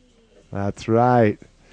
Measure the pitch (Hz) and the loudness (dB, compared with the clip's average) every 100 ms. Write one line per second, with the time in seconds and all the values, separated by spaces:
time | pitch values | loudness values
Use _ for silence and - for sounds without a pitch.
0 | _ _ _ _ - 98 101 - - 113 | _ _ _ _ -14 -8 -6 -8 -2 0
1 | 123 123 110 - - _ _ | 2 2 2 -2 -12 _ _